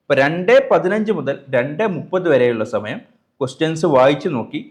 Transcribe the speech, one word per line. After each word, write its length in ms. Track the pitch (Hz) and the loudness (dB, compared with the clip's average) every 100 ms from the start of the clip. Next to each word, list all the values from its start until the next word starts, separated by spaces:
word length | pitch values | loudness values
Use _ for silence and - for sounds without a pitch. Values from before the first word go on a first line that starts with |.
ഇപ്പൊ 120 | - | 0
രണ്ടേ 400 | 135 139 170 180 214 - | 0 2 0 2 2 4
പതിനഞ്ച് 400 | 170 175 208 214 | 0 2 -2 -2
മുതൽ 260 | 180 139 139 - | -4 -4 -8 -4
രണ്ടേ 360 | 127 139 151 | -4 -2 -4
മുപ്പത് 440 | 214 156 - 185 175 | -4 -4 -6 -4 2
വരെയുള്ള 360 | 135 123 113 | 2 2 0
സമയം 320 | 107 104 107 180 - _ _ _ | -4 -6 -6 -12 -16 _ _ _
ക്വസ്റ്റ്യൻസ് 460 | 131 - 160 160 | -8 -4 -4 -2
വായിച്ചു 440 | 170 131 131 147 190 | 2 6 6 4 -2
നോക്കി 320 | 131 107 151 - | -4 -6 -10 -12